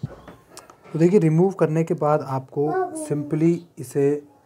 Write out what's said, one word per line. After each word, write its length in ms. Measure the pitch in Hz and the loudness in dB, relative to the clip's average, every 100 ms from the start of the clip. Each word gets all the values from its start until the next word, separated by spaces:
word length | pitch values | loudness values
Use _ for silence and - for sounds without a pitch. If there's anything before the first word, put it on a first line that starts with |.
| - - - - _ - - - - | -14 -14 -20 -20 _ -20 -20 -20 -8
तो 60 | 160 | 0
देखिए 200 | 175 202 | 4 4
remove 320 | 160 160 190 | 4 4 2
करने 300 | 185 151 160 | 2 0 0
के 100 | 165 147 | -2 -2
बाद 260 | 151 151 | 0 0
आपको 440 | 143 135 135 147 147 370 330 311 - | -2 -8 -6 -4 -2 -2 -4 -6 -6
simply 520 | 147 143 156 165 170 - - | -6 -4 0 2 0 -4 -18
इसे 460 | 127 147 139 147 - _ | -8 0 0 0 -6 _